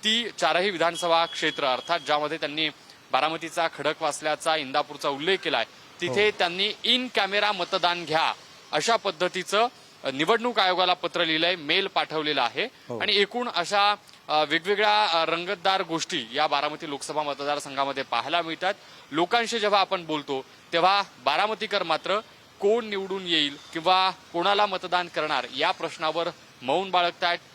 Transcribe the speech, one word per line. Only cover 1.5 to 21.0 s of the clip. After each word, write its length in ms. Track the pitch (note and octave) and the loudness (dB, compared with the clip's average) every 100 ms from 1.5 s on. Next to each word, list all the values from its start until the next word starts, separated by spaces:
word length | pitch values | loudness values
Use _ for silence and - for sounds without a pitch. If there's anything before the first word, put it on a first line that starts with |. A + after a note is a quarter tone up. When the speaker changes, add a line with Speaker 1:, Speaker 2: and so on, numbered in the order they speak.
| D3+ C#3+ | 0 0
Speaker 1:
अर्थात 340 | B2 A#2+ E3+ C#3 | 0 0 -2 2
ज्यामध्ये 320 | D3 D3+ D#3 | 0 0 -4
त्यांनी 320 | D3+ D3 D#3 C#3+ - - - | -4 -2 -4 -4 -20 -20 -2
बारामतीचा, 560 | C3 D3 D#3+ E3 E3 E3 - | 2 2 0 -6 -2 -2 0
खडकवासल्याचा, 800 | C#3+ D#3 D#3+ C#3+ D#3 D3+ E3 D#3+ | -4 0 -2 -2 -2 -2 0 0
इंदापूरचा 540 | C3+ C#3 D3 C#3+ D#3 | 0 -2 -2 -4 -4
उल्लेख 280 | D3+ D#3+ F#3+ | -2 0 0
केलाय, 220 | E3 C3+ A2 - - - | 0 0 -2 -8 -20 -8
तिथे 240 | F3 F#3 G#3+ | -4 2 2
Speaker 2:
हो. 60 | G#3 | 2
Speaker 1:
त्यांनी 320 | F3+ F3 G3+ G3 G#3 | -2 0 -4 -4 0
in 340 | B3 B3+ - | 0 0 -2
camera 320 | G3 G3+ G#3 | 0 0 0
मतदान 540 | G3+ F3 F#3+ F3 F3 E3 | -2 -2 0 0 0 -2
घ्या 280 | D#3 D3 G#2 - - - | 0 0 -2 -12 -20 -4
अशा 240 | D3+ D#3 A3+ | -2 2 0
पद्धतीचं, 720 | G3+ E3 F3+ F#3+ F3 G3+ A#3+ - - - | 0 -2 -2 -2 -2 2 0 -2 -20 -10
अ, 60 | - | -8
निवडणूक 480 | C3 D#3+ A3+ A#3 A3+ | -2 2 2 2 2
आयोगाला 340 | F#3+ F3+ F3+ | 2 4 2
पत्र 320 | F3+ E3+ E3+ E3+ | 2 0 0 0
लिहिलंय, 300 | D#3+ E3+ F#3 | 2 2 0
मेल 320 | D3 F3 G3 | 0 0 0
पाठवलेलं 540 | - D3+ D#3 D3+ C#3+ | -2 -2 -2 -2 0
आहे. 260 | A#2+ A#2+ G#3+ - - | 0 -2 -6 -8 -12
Speaker 2:
हो. 100 | A#2+ | -4
Speaker 1:
आणि 160 | F#3 G3+ | 0 2
एकूण 340 | G3 A#3+ A#3+ E3+ | 2 0 -4 -4
अशा, 400 | E3+ G3+ G3+ G#3 - - - | 0 2 2 2 -6 -20 -2
अ, 160 | D3+ D3+ | 0 2
वेगवेगळ्या, 560 | D#3+ E3 G3+ G#3 G#3 G#3 | 0 0 2 4 4 4
अ, 200 | E3 D#3+ | 2 2
रंगतदार 580 | E3 F3 G3 F3+ F#3+ | -2 -4 -2 0 0
गोष्टी 460 | F3+ E3 - E3+ A2+ | 0 -4 -2 -4 -4
या 140 | B2+ D#3 | 0 0
बारामती 420 | C#3+ D3 D3+ E3 | 2 -2 -4 -8
लोकसभा 340 | C#3+ - D3+ | -8 -6 -4
मतदारसंघामध्ये 800 | D3+ C#3 C#3+ D3 C#3+ C3+ C#3 C3+ | -4 -4 -2 -4 -4 -2 -2 -2
पाहायला 380 | C3 A#2 A#2+ E3+ | -2 -2 0 -2
मिळतात. 320 | E3 D#3 F3+ G#3 - - - | -2 -4 -4 -4 -10 -20 -8
लोकांशी 480 | C#3+ F3 A#3+ A3+ A#3 | -2 2 2 0 0
जेव्हा 200 | G#3 G3+ | 2 2
आपण 260 | F#3 F#3 E3 | 2 -2 -2
बोलतो 400 | D#3 C#3+ C3+ C3 - - | -6 -4 -8 -8 -20 -4
तेव्हा 280 | E3+ F3 G3+ | 2 4 4